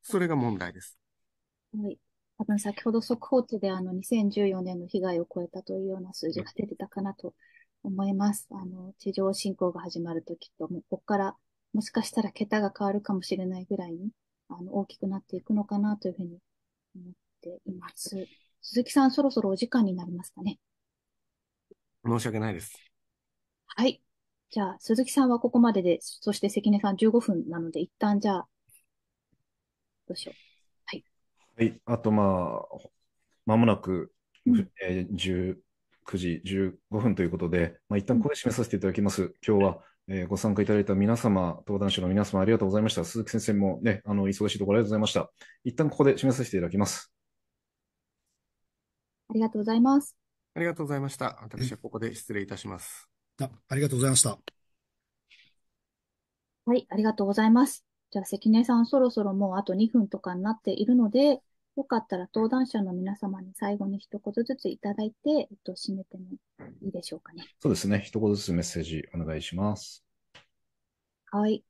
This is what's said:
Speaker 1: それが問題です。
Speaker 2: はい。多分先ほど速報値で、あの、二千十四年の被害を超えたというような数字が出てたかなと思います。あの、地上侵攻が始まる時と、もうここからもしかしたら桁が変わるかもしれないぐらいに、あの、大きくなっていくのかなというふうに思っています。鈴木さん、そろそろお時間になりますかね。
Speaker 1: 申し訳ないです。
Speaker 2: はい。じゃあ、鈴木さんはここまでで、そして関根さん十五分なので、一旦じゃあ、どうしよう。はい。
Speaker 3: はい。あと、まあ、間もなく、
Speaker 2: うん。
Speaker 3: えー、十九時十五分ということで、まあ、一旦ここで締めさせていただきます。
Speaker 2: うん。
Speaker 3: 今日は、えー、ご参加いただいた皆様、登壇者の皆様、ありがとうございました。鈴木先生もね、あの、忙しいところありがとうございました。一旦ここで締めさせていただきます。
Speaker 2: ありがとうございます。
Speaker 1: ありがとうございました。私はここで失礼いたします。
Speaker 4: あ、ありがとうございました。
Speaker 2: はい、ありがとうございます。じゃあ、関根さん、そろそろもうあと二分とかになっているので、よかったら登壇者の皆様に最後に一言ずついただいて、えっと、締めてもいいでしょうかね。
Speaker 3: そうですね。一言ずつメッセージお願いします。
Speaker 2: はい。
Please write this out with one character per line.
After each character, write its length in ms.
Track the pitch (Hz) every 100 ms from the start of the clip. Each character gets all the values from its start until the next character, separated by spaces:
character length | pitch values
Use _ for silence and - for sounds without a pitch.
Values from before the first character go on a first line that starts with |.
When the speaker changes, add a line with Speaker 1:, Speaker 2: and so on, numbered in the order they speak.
Speaker 1:
そ 180 | - 202
れ 80 | 175
が 80 | 151
問 220 | 120 98
題 160 | 87
で 80 | 92
す。 180 | - _ _ _ _ _ _ _ _
Speaker 2:
は 160 | 214 202
い。 80 | - _ _ _ _
多 60 |
分 160 | 220 208
先 220 | 208 202
ほ 100 | 233
ど 100 | 226
速 240 | - 233 -
報 180 | 254
値 160 | 240 214
で、 120 | 196
あ 100 | 185
の、 120 | 185
二 100 | 185
千 260 | - 233 202
十 160 | 202 202
四 160 | 185
年 200 | 180 180
の 60 | 175
被 120 | 202
害 220 | 185 170
を 60 | 175
超 80 | -
え 60 | 175
た 160 | 190
と 100 | -
い 120 | 190 190
う 20 |
よ 120 | 190
う 20 |
な 120 | 185
数 180 | - 160
字 100 | 175
が 100 | -
出 140 | - 208
て 80 | -
た 140 | 190
か 120 | -
な 120 | 196
と 200 | - - _ _ _ _ _
思 240 | 208 190 196
い 80 |
ま 200 | 196 208
す。 140 | 208 -
あ 140 | 202 185
の、 280 | 185 185 -
地 140 | 202
上 200 | 190 190
侵 220 | 196 202 185
攻 160 | 180
が 80 | 175
始 220 | 175 170
ま 120 | 170
る 80 | 165
時 300 | - 170 - _
と、 80 | 160
も 120 | 175
う 20 | -
こ 80 | 190
こ 60 | -
か 120 | 202
ら 200 | 196 - _ _ _
も 80 | 214
し 80 | -
か 120 | -
し 100 | -
た 100 | -
ら 100 | 214
桁 300 | - 208 214
が 100 | 202 -
変 100 | 202
わ 60 |
る 100 | 202
か 120 | 202
も 80 | 196
し 140 | - 190
れ 100 | 185
な 140 | 185
い 60 | 185
ぐ 100 | 196
ら 120 | 175
い 40 |
に、 200 | 170 202 _ _ _ _
あ 140 | 175
の、 140 | 180 202
大 100 | 196
き 120 | -
く 100 | 190
な 100 | 190
っ 60 |
て 120 | _ 180
い 60 |
く 120 | -
の 120 | 214 208
か 140 | 202
な 180 | 208 208
と 100 | 185
い 40 |
う 20 | 175
ふ 60 |
う 20 |
に 140 | 175 170 _ _ _ _ _ 190
思 140 | 175
っ 40 | - _ _
て 180 | 170 180 -
い 80 |
ま 160 | 185 175 -
す。 320 | - 196 185 _ _ _
鈴 220 | - 233 240
木 60 |
さ 140 | 294 262
ん、 60 |
そ 100 | 262
ろ 100 | 277
そ 100 | 254
ろ 80 | 208
お 60 | 190
時 120 | 233
間 160 | 254
に 100 | 202
な 120 | 180 175
り 60 |
ま 100 | 175
す 80 | -
か 100 | -
ね。 180 | 196 - _ _ _ _ _ _ _ _ _ _ _ - _ _ 117
Speaker 1:
申 140 | 117
し 60 | 113
訳 140 | 110
な 100 | 110
い 40 |
で 80 | 87
す。 120 | - - _ _ _ _ _ _ _ _ _
Speaker 2:
は 200 | - 247
い。 160 | - _ _ _ _ _
じ 120 | 220
ゃ 100 | 190
あ、 40 | 190
鈴 260 | - 226 254
木 60 |
さ 140 | - 254
ん 40 |
は 100 | 233
こ 120 | 240
こ 80 | 240
ま 140 | 233
で 80 | 202
で、 160 | 175 170
そ 320 | - - -
し 60 | 208
て 100 | 202
関 220 | 202 208
根 80 | 208
さ 140 | 208
ん 40 | 190
十 120 | 220
五 100 | 233
分 300 | 240 175 -
な 100 | 165
の 120 | 165
で、 100 | 156
一 100 | 170 _
旦 200 | 208 202
じ 100 | 208
ゃ 80 | 185
あ、 100 | - _ _ _ _ _ _ _ _ _ _ _ _ _ _ _ _
ど 60 |
う 20 | 185
し 100 | -
よ 60 |
う。 40 | - _ _ _ _ -
は 100 | -
い。 80 | _ _ _ _ _ -
Speaker 3:
は 60 |
い。 180 | 113 - -
あ 120 | 117
と、 140 | 110
ま 500 | 107 101 92 85 55
あ、 280 | - - - _ _ _ _ _ -
間 120 | 110
も 80 | 117
な 100 | 101
く、 380 | - 92 - _ _ _ -
Speaker 2:
う 60 |
ん。 200 | 240 196 -
Speaker 3:
え 200 | 92 92
ー、 140 | 92 92
十 440 | 92 92 90 92 _ _ _ _ -
九 120 | 95
時 240 | 90 82 92
十 340 | 98 95 - _
五 120 | 107
分 120 | 113
と 100 | 95
い 20 | 87
う 40 |
こ 80 | 85
と 120 | 87
で、 280 | 87 82 - _
ま 60 | 104
あ、 20 |
一 80 | 98
旦 120 | 123
こ 100 | 170
こ 0 |
で 60 | 147
締 120 | 123
め 60 |
さ 100 | 120
せ 60 | 113
て 80 | 101
い 20 |
た 80 | 95
だ 60 |
き 80 | 95
ま 80 | 101
す。 140 | 98
Speaker 2:
う 20 | 90
ん。 80 | - -
Speaker 3:
今 120 | 104
日 60 | 98
は、 180 | 87 - _ -
え 140 | 95
ー、 40 | 90
ご 80 | 98
参 180 | 110 101
加 60 |
い 40 | 104
た 80 |
だ 60 | 107
い 60 | 98
た 100 | 98
皆 220 | 101 117
様、 380 | 120 98 87 80 -
登 120 | 101
壇 120 | 98
者 100 | 95
の 60 | 92
皆 160 | 98
様、 180 | 101 98
あ 40 | 95
り 80 |
が 40 | 113
と 60 |
う 60 | 98
ご 40 |
ざ 60 | 104
い 20 |
ま 60 | 107
し 80 | 90
た。 80 |
鈴 220 | 82 113 110
木 60 |
先 100 | 113
生 100 | 110
も 300 | 104 98 87
ね、 200 | 113 101 -
あ 80 |
の、 160 | 101 98
忙 180 | 98 104
し 80 | 104
い 40 |
と 60 | 101
こ 60 |
ろ 80 | 107
あ 40 |
り 0 |
が 20 | 104
と 20 |
う 20 |
ご 0 |
ざ 40 | 107
い 40 |
ま 60 | 107
し 60 |
た。 160 | - 80 _ - _ 127
一 100 | 120
旦 140 | 151
こ 80 | -
こ 60 | 139
で 100 | -
締 120 | 135
め 40 |
さ 140 | 127 120
せ 60 |
て 40 | 95
い 60 |
た 60 | 87
だ 40 |
き 60 | 95
ま 80 | 98
す。 260 | - - _ _ _ _ _ _ _ _ _ _ _ _ _ _ _ _ _ _ _ _ _ _
Speaker 2:
あ 60 |
り 80 | 220
が 80 | 220
と 100 | 214
う 20 |
ご 40 | 208
ざ 100 | 226
い 60 |
ま 180 | 254 277
す。 160 | 285 _ _ _ _
Speaker 1:
あ 60 | -
り 40 | 170
が 80 |
と 100 | 170
う 20 | 147
ご 40 |
ざ 60 | 139
い 60 |
ま 80 | 135
し 80 | -
た。 200 | 127 -
私 280 | 110 - 127
は 40 | 107
こ 120 | 117
こ 100 | 113
で 160 | 113 113
失 160 | -
礼 100 | 104
い 60 | 98
た 80 | 98
し 140 | 104
ま 100 | 92
す。 300 | - - _ _ _ _
Speaker 4:
あ、 80 | 131 - _
あ 80 | 135
り 60 |
が 80 | 143
と 60 | 127
う 20 |
ご 60 |
ざ 40 | 135
い 40 |
ま 40 | 131
し 60 |
た。 180 | 117 101 - _ _ _ _ _ _ _ _ - _ _ _ _ _ _ _ _ _ _ _ _ -
Speaker 2:
は 100 | 247
い、 120 | -
あ 60 | 196
り 80 |
が 100 | 214
と 120 | 214 196
う 20 |
ご 60 |
ざ 120 | 202 220
い 60 |
ま 160 | 233 277
す。 160 | - _ _ _
じ 100 | 202
ゃ 20 |
あ、 40 | 190
関 240 | 196 220
根 140 | 220
さ 160 | 240 233
ん、 60 | 233
そ 140 | 277
ろ 120 | 254
そ 100 | 233
ろ 120 | 202
も 220 | 196 196 185
う 20 |
あ 60 |
と 100 | 202
二 160 | 190 226
分 180 | 240 202
と 120 | 196
か 140 | 185
に 80 | 180
な 100 | 202
っ 100 | 226
て 100 | -
い 140 | - 214
る 100 | 247
の 140 | 214
で、 320 | 240 285 269 _ _ _ -
よ 80 |
か 140 | 269 233
っ 80 | -
た 80 | 185
ら 100 | 185
登 160 | 220 226
壇 160 | 254 254
者 160 | 220
の 120 | 190
皆 220 | 180 185 202
様 220 | 196 190
に 140 | 190
最 240 | 190 202 208
後 80 | 196
に 140 | 196
一 180 | - 208
言 260 | 208 214
ず 120 | 233 269
つ 120 | 190
い 120 | -
た 160 | 208 202
だ 80 |
い 80 | 214
て、 360 | - 294 302 -
え 20 |
っ 40 | 202
と、 100 | -
締 220 | 185 - 190
め 100 | 190
て 120 | 185
も 60 | 185 190 _ _ - -
い 60 | 196
い 40 |
で 120 | -
し 100 | -
ょ 40 | -
う 20 |
か 140 | -
ね。 120 | 165 - _
Speaker 3:
そ 100 | 147
う 20 |
で 40 | 90
す 120 | 98
ね。 120 | 104
一 200 | - 110
言 140 | 107
ず 80 | 104
つ 100 | 98
メ 100 | 87
ッ 20 |
セ 160 | 85 85
ー 40 |
ジ 200 | 78 80 -
お 60 | 87
願 180 | 80 80
い 60 |
し 120 | - 87
ま 200 | 104 104
す。 280 | - - _ _ _ - _ _ _ _ _ _ _ _ _
Speaker 2:
は 220 | 208 214
い。 160 | 214 _